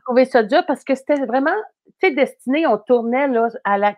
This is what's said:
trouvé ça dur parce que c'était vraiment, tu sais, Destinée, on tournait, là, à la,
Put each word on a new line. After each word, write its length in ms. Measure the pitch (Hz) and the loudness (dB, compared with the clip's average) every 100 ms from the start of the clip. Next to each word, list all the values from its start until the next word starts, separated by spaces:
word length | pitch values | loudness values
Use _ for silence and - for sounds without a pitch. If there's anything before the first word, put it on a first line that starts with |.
trouvé 200 | - 240 247 | -2 0 2
ça 160 | 247 | 2
dur 220 | 208 285 349 | 2 0 0
parce 180 | - | -4
que 100 | - | -4
c'était 300 | 262 - 294 | -4 -2 -2
vraiment, 300 | 247 254 294 415 - _ _ _ | -2 -2 -2 -4 -6 _ _ _
tu 80 | 370 | -2
sais, 60 | |
Destinée, 520 | 285 262 - 240 285 320 | 0 -2 -4 -4 -2 0
on 100 | 226 | 0
tournait, 500 | - 247 233 254 285 | 0 0 0 -2 0
là, 200 | 233 233 233 | 0 -2 -4
à 140 | 196 202 | -4 0
la, 160 | 208 | -2